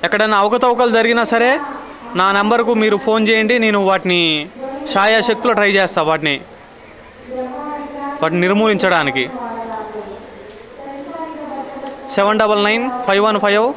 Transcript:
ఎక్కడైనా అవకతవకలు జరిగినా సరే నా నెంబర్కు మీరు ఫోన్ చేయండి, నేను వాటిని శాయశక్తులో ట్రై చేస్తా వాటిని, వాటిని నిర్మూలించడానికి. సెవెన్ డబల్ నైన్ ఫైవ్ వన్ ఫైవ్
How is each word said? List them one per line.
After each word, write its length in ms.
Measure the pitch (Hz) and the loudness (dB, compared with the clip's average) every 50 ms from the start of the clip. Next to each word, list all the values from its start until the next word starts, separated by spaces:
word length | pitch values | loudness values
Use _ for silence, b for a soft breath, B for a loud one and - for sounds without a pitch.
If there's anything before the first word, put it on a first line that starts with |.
| - | 2
ఎక్కడైనా 340 | 175 190 208 214 214 214 202 | 2 4 4 4 4 4 4
అవకతవకలు 540 | 202 214 220 247 233 247 247 233 254 233 | 4 4 2 4 4 2 4 4 2 4
జరిగినా 320 | 220 226 226 233 233 233 233 | 4 2 2 4 2 2 2
సరే 360 | 220 233 226 233 247 269 302 294 - - - - - - - - - - | 2 2 2 4 4 2 0 -2 -8 -10 -12 -14 -16 -18 -16 -16 -8 -2
నా 160 | 175 185 196 | 2 2 2
నెంబర్కు 420 | 196 202 202 214 240 233 233 214 240 | 4 2 2 2 2 2 2 2 2
మీరు 240 | 220 220 220 208 196 | 2 2 2 2 0
ఫోన్ 300 | - 226 214 226 220 208 | 0 0 2 2 4 4
చేయండి, 320 | 226 220 220 214 247 247 | 4 2 4 2 2 2
నేను 200 | 226 220 208 202 | 4 2 2 2
వాటిని 680 | 196 190 190 190 190 190 180 175 170 160 156 151 147 185 - - - 262 269 277 277 - - | 2 2 2 2 2 2 2 2 4 2 2 0 -4 -6 -12 -12 -10 -10 -10 -10 -8 -4 0
శాయశక్తులో 600 | 196 196 214 220 226 208 226 226 226 - 247 226 | 2 2 4 4 2 2 0 -2 0 0 0 2
ట్రై 180 | 208 208 202 | 4 2 4
చేస్తా 300 | 196 196 190 175 185 185 | 4 2 2 2 0 -2
వాటిని, 400 | 156 151 160 156 147 151 143 131 - - - - - - - - - - - - - - - - - 247 254 254 254 254 254 269 294 294 294 294 294 285 285 - 277 277 - - - | 0 0 0 0 0 -2 -2 -4 -6 -14 -20 -20 -20 -20 -20 -20 -20 -20 -20 -20 -20 -20 -20 -20 -16 -12 -8 -8 -8 -8 -8 -10 -10 -10 -10 -10 -10 -12 -12 -10 -10 -10 -6 -4 -4
వాటిని 180 | 160 165 175 | -2 0 0
నిర్మూలించడానికి. 880 | 175 185 202 208 220 220 208 185 170 190 180 165 151 139 131 131 123 123 - - - 233 226 226 226 226 226 220 214 214 214 214 202 196 196 214 - - - - - - - - - - - - 277 277 277 277 285 - 330 330 320 311 294 302 302 285 294 - - - - - - - 180 - - - - | 0 2 2 2 2 2 0 0 0 2 2 2 0 0 -2 -2 -4 -4 -6 -8 -10 -8 -8 -8 -8 -8 -8 -10 -10 -10 -10 -12 -12 -12 -14 -16 -16 -18 -20 -20 -20 -20 -20 -20 -20 -20 -18 -16 -16 -14 -14 -14 -14 -12 -12 -12 -10 -10 -10 -12 -12 -12 -10 -10 -10 -12 -12 -12 -12 -12 -12 -12 -12 -6 -2
సెవెన్ 240 | - 196 202 214 214 | 0 0 2 2 2
డబల్ 240 | 220 208 214 208 202 | 2 2 2 2 2
నైన్ 280 | 208 220 233 240 262 247 247 247 - | 2 0 0 -2 -4 -4 -4 0 0
ఫైవ్ 180 | 196 196 208 | 2 4 4
వన్ 140 | 220 214 208 | 2 2 2
ఫైవ్ 340 | 208 208 202 208 220 254 285 | 2 2 2 2 2 0 -2